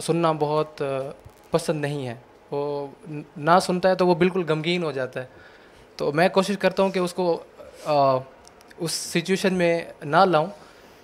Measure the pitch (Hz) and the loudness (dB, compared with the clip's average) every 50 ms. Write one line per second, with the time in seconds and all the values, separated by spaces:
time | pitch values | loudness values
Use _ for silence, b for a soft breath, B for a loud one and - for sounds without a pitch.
0 | - - 160 170 170 160 156 151 151 147 151 151 156 151 - - 147 139 135 135 | -2 -2 0 2 2 0 0 0 0 0 0 0 -2 -4 -6 -6 -6 -4 -4 -4
1 | 135 143 - - - - - - - - - 160 - - 165 151 143 143 147 143 | -6 -8 -12 -16 -20 -20 -20 -20 -6 -4 -4 -2 -2 -2 -4 -2 -4 -4 -4 -6
2 | 131 123 117 123 - - - - - - 143 143 143 147 143 143 143 139 131 - | -6 -8 -10 -12 -16 -20 -20 -20 -16 -10 -8 -6 -6 -4 -6 -6 -8 -10 -14 -16
3 | - - 151 147 151 - - - 143 160 170 190 185 - 180 180 180 185 185 185 | -14 -12 -12 -12 -12 -14 -12 -4 2 4 4 4 4 2 0 0 2 2 2 4
4 | 185 180 180 160 175 185 175 190 175 151 156 156 151 170 175 180 170 156 135 135 | 4 4 4 4 2 2 0 0 -2 0 -2 0 0 -2 -2 -2 -2 -4 -4 -6
5 | 127 127 - 131 127 B B B B B B B B B B B B - - - | -6 -6 -8 -10 -12 B B B B B B B B B B B B -16 -10 -4
6 | - 156 139 156 175 190 185 190 185 180 202 190 - 185 190 - 190 190 185 190 | -4 -2 2 2 2 2 2 2 0 0 0 -2 0 0 0 2 0 0 0 -2
7 | 180 175 - - 180 175 165 - - - - - - - - - - 160 151 143 | -2 -2 -2 -2 -2 -2 -2 -2 -6 -12 -20 -20 -20 -20 -20 -10 -4 0 2 4
8 | 139 135 131 127 131 - - - - - - - - - - - 170 160 - - | 4 4 4 2 -2 -6 -14 -20 -20 -20 -20 -20 -20 -20 -12 -8 -6 -6 -6 -6
9 | - - - 175 165 175 190 185 - 190 185 180 170 170 170 170 - - - - | -6 -4 -4 -2 0 0 0 0 0 0 2 2 2 2 2 0 -2 -8 -12 -12
10 | - 143 147 170 196 190 170 151 156 190 - B B B B B B B B B | -6 0 4 4 6 6 4 2 0 -2 -6 B B B B B B B B B